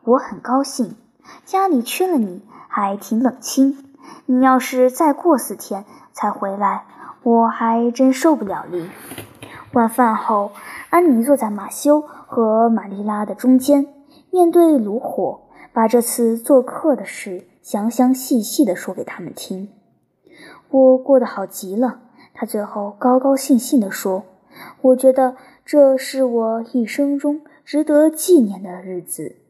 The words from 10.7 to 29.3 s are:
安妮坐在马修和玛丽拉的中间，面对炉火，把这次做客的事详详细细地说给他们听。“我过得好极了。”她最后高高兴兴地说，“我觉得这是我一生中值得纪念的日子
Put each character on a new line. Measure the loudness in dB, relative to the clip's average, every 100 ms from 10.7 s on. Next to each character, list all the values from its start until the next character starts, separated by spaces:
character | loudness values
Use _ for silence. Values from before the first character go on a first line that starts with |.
| -18 -2
安 | 2 4 2
妮 |
坐 | 2 2
在 | 0
马 | -8 -12
修 | -4 2 2
和 | 0 -20 -10 -2 0 2 2
玛 | 0 -4
丽 | -10
拉 | -8 -6
的 | -8
中 | -2 2 2
间， | 4 0 0 -10 _ _ _
面 | 4 4
对 | 6 4 4
炉 | 0 -6
火， | -6 -4 -4 -6 _ _ -8
把 | -2 2
这 | 2
次 | 0 -2 -2 -2
做 | 2 2
客 | 2 -4 -2
的 | -2
事 | -6 -14 -12 -14 _ _
详 | -10 -4 -4
详 | 2 2
细 | 2 0 -2
细 | -2 0
地 | 0 0
说 | -8
给 | -10
他 | -12 -12
们 | -14
听。 | -14 -12 -12 -12 _ _ _ _ _ _ _ -20 -20 _
“我 | 4 6 4
过 | 4 2
得 | 2
好 | -6
极 | -10 -10 -8
了。” | -4 -4 -4 _ _ _
她 | -14 -8
最 | -8
后 | -8 -10 -10 -2
高 | 0 2
高 | 2
兴 | -2 0 0
兴 | 2 0
地 | 0
说 | -6 -6 -6 -8 _ _ -20 -20 0
，“我 | 2 4
觉 | 4
得 | 4 0 -2 -20 _
这 | 0 4 6 4
是 | -2 -2
我 | 0 0 -2 -4 -4
一 | -4 -4
生 | -2 -2 0
中 | -2 -4 -10 _
值 | -6 -4
得 | 2 4 4
纪 | 0 4 4
念 | 4 -4
的 | -12 -14
日 | -10 -12
子 | -10 -12 -12